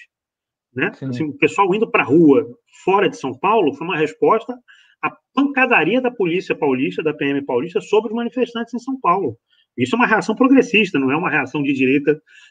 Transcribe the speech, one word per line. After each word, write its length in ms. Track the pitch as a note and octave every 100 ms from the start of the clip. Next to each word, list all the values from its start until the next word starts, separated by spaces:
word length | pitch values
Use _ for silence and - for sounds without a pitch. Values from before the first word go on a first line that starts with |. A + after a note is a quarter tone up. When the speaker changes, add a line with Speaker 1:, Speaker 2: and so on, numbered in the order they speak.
| - _ _ _ _ _ _
Speaker 1:
né? 200 | B2 F#3
Speaker 2:
Sim. 120 | - C3+
Speaker 1:
Assim, 180 | B2
o 120 | D#3 C#3
pessoal 380 | D3 - F#3+
indo 160 | G#3+ A3+
pra 140 | F#3+
rua 440 | C#3 E3+ D3+ B2 A#2+ - _ -
fora 240 | F#3 G3+ E3
de 80 | -
São 200 | C3+ A2+
Paulo 380 | G3 A3 D3
foi 100 | -
uma 120 | E3 D#3+
resposta 600 | D3+ - D3+ A3 - B3 _ _ _ _
à 100 | D3+ - _
pancadaria 640 | C4+ C#4+ C4 C4 G#3 D#3 B3+
da 100 | B3
polícia 440 | A#3+ F3 F3+ -
paulista, 480 | - D3 B2+ E3 E3
da 100 | D#3
P 120 | D3
M 180 | C#3+ C#3
paulista, 380 | C#3 B2+ E3+ G3+
sobre 300 | - G#3+ A3
os 60 | A#3
manifestantes 560 | A#3 B3+ A#3+ A#3 A3+
em 40 | A#3
São 200 | - C4
Paulo. 360 | F3 F#3+ D3 - _ _ _ -
Isso 200 | B2+ A#3
é 20 |
uma 80 | G#3+
reação 300 | G#3+ - A3
progressista, 640 | C4 C4+ - G#3 G3+ C#3+
não 100 | C3
é 60 | D3+
uma 120 | F3
reação 360 | D3+ B2+ D3+
de 80 | C#3+
direita 500 | C3 B2+ C#3+ C#3+ D3 _ - -